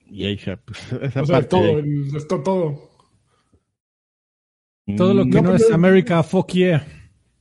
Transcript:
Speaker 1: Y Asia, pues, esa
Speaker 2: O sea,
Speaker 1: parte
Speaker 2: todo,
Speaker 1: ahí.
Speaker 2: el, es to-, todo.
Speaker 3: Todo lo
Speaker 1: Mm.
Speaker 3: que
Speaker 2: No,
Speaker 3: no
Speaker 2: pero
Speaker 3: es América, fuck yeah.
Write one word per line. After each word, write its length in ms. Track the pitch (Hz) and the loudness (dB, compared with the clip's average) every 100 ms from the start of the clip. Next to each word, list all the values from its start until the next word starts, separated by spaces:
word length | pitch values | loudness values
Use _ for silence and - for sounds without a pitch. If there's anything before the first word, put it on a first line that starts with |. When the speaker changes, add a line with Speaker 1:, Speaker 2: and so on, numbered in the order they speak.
| _ | _
Speaker 1:
Y 220 | 98 98 | -8 -6
Asia, 260 | 101 - 90 | -6 -8 -12
pues, 140 | - 101 - 127 | -14 -18 -12 -8
esa 200 | 135 131 | -6 -4
Speaker 2:
O 40 | 147 | 0
sea, 80 | 170 | 0
Speaker 1:
parte 120 | - | 2
Speaker 2:
todo, 120 | 185 170 151 | 0 2 0
Speaker 1:
ahí. 20 | |
Speaker 2:
el, 360 | 147 147 139 147 | -2 -4 -6 -8
es 100 | - | -6
to-, 160 | 180 | -4
todo. 480 | 180 190 160 143 - _ _ _ _ _ _ _ _ _ _ _ _ _ _ _ _ _ _ _ - - | -2 -2 -4 -6 -14 _ _ _ _ _ _ _ _ _ _ _ _ _ _ _ _ _ _ _ -8 0
Speaker 3:
Todo 160 | 185 | 2
lo 120 | 196 - | 2 2
Speaker 1:
Mm. 40 | |
Speaker 3:
que 60 | - | 2
Speaker 2:
No, 60 | |
Speaker 3:
no 100 | 170 | 2
Speaker 2:
pero 120 | 185 - | 4 4
Speaker 3:
es 40 | |
América, 500 | 165 185 190 - 170 | 4 4 4 4 0
fuck 260 | 151 185 - | 0 -2 -2
yeah. 340 | 180 180 151 - - - _ _ _ | 0 2 0 -4 -20 -20 _ _ _